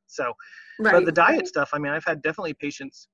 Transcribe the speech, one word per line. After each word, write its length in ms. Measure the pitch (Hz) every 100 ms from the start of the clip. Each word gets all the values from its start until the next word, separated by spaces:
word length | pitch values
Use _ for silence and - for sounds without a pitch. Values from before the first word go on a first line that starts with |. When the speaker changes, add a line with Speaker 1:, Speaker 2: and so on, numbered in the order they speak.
| _
Speaker 1:
So, 260 | - 123 - - - - -
Speaker 2:
Right. 140 | 220
Speaker 1:
but 140 | 175 175
the 60 |
diet 360 | 160 170 - -
stuff, 220 | 151 143
I 60 | 147
mean, 140 | 143
I've 120 | 156
had 180 | 170 156
definitely 320 | 156 160 175
patients, 540 | 147 143 - 135 - -